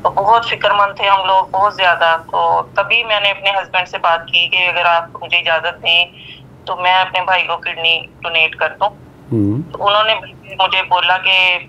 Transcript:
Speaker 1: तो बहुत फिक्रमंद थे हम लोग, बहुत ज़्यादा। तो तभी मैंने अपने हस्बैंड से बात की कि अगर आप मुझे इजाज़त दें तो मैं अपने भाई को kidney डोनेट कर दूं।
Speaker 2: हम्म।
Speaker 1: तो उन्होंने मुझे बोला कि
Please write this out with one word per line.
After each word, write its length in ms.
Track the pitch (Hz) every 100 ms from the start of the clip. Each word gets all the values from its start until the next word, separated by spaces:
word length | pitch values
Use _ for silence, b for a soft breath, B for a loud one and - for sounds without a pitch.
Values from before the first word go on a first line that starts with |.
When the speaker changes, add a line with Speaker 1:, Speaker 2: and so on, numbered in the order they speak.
Speaker 1:
तो 60 | 180
बहुत 360 | 185 196 233 233
फिक्रमंद 460 | 220 202 202 202 196
थे 60 | 202
हम 200 | 196 185
लोग, 240 | 190 185
बहुत 240 | 190 208 202
ज़्यादा। 400 | 185 165 170 165 -
तो 140 | 180 170 165 165 -
तभी 240 | 196 226
मैंने 260 | 233 208 202
अपने 200 | 196 196
हस्बैंड 340 | 196 175 185 180
से 120 | 190
बात 260 | 175 170 165
की 180 | 180 170
कि 160 | 185 180
अगर 200 | 170 175
आप 260 | 170 170 -
मुझे 160 | 165 175
इजाज़त 420 | 170 160 165 -
दें 260 | 170 170 175 B B B - - -
तो 100 | 180
मैं 180 | 180 185
अपने 240 | 185 185
भाई 200 | 180 180
को 140 | 165 170
kidney 400 | 175 165 165 165 - -
डोनेट 320 | 170 165 160
कर 140 | - 156
दूं। 140 | - 202 - - - -
Speaker 2:
हम्म। 300 | 117 101 117
Speaker 1:
तो 140 | 165 -
उन्होंने 340 | 202 208 220 220 - - -
मुझे 280 | 190 185 185
बोला 320 | 180 180 175 185
कि 180 | 190 190 185 175